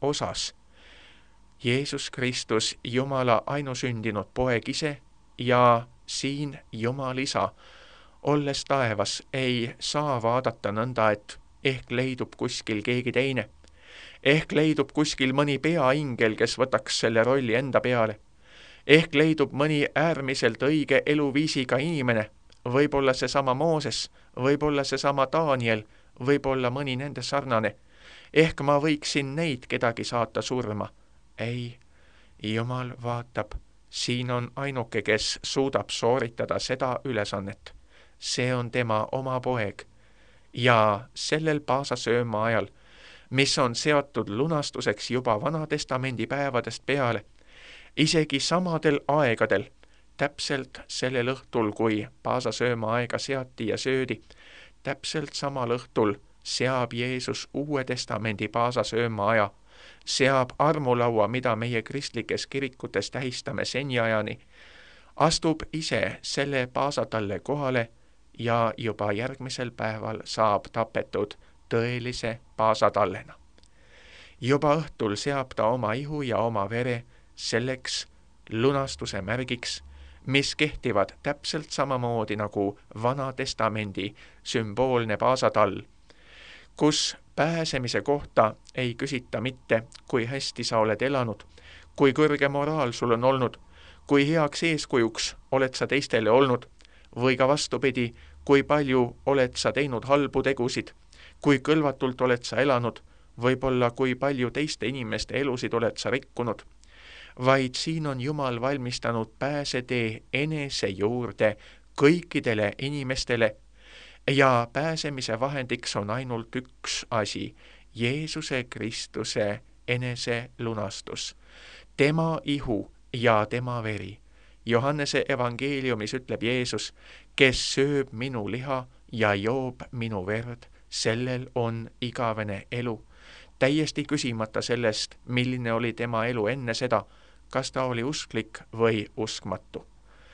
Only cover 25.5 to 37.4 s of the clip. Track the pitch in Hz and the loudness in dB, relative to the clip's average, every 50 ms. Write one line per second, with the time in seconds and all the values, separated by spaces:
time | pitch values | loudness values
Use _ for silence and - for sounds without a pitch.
25.5 | 139 127 120 117 113 110 107 - - - - _ _ - 123 131 143 143 143 135 | 2 2 2 2 2 0 0 -6 -16 -20 -20 _ _ -4 0 2 2 2 2 0
26.5 | 135 131 127 120 123 139 147 139 127 123 139 143 127 123 120 - - 143 135 131 | 0 0 0 0 -2 -2 -4 -4 -4 -4 -6 -8 -8 -8 -6 -4 -2 -2 0 0
27.5 | 120 110 110 104 - - - - - - - - - - - - - 143 160 160 | 2 2 2 0 -2 -6 -12 -20 -20 -20 -20 -20 -20 -20 -16 0 4 4 4 4
28.5 | - - 143 139 147 143 143 160 151 147 - - - 151 139 135 135 151 170 165 | 2 0 2 2 4 4 4 2 0 0 -2 -2 -2 -2 -2 -2 -4 -4 -2 -2
29.5 | 143 131 - - - 120 123 120 117 - 110 - - 120 113 - - 110 110 - | -4 -4 -6 -4 -2 0 0 0 0 -2 -4 -4 -2 -2 -2 -2 -2 -4 -4 -2
30.5 | 131 127 120 104 104 104 98 95 - - - - - - - - - - 110 117 | -2 -2 -2 -2 -4 -4 -6 -8 -10 -16 -20 -20 -20 -20 -20 -20 -12 -8 -6 -6
31.5 | 120 123 120 120 120 - - - - - - - - - - - - - - 107 | -6 -6 -8 -10 -12 -14 -20 -20 -20 -20 -20 -20 -20 -20 -20 -20 -16 -10 -6 -4
32.5 | 110 113 117 120 127 127 127 123 117 123 120 120 120 120 120 - - - 104 - | -2 -2 -2 -2 -4 -6 -6 -8 -10 -8 -6 -4 -4 -4 -6 -6 -6 -6 -6 -4
33.5 | - - - - - - - - - - - - 120 123 123 123 123 123 120 113 | -8 -12 -12 -16 -20 -20 -20 -14 -10 -6 -4 -2 -2 -2 -2 -2 -2 -4 -4 -6
34.5 | - - 139 139 135 127 113 - - 113 - - 107 107 - - - - - - | -8 -8 -6 -6 -4 -4 -6 -4 -4 -2 0 2 2 2 0 -2 -6 -6 -8 -4
35.5 | - 139 135 135 - 101 101 - - - - 117 123 135 123 123 - - 117 - | -2 0 0 2 4 2 2 2 0 0 2 2 2 2 0 -2 -4 -4 -4 -2
36.5 | - 101 - - 127 127 139 127 123 - - 139 120 107 104 - - 98 | -2 -2 -2 -2 -2 -2 -2 -2 -2 -2 -4 -4 -2 -2 -2 -2 -4 -6